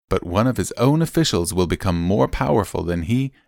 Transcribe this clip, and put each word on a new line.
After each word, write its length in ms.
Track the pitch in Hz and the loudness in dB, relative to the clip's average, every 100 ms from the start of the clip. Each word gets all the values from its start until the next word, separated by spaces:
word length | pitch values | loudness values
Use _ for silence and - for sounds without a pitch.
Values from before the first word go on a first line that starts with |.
| - | -4
but 180 | 92 87 | -4 0
one 220 | 90 127 | 0 0
of 80 | 110 | 0
his 160 | 90 | -4
own 280 | - 127 156 | 0 2 2
officials 520 | 160 - 156 92 85 | 2 0 2 0 0
will 140 | 90 87 | 0 0
become 340 | 87 98 87 | 0 -2 0
more 280 | 85 104 131 | 0 2 0
powerful 540 | - 139 131 95 - | 0 0 0 0 -4
than 180 | 87 87 | -4 -4
he 320 | 85 123 135 _ | 0 -2 -2 _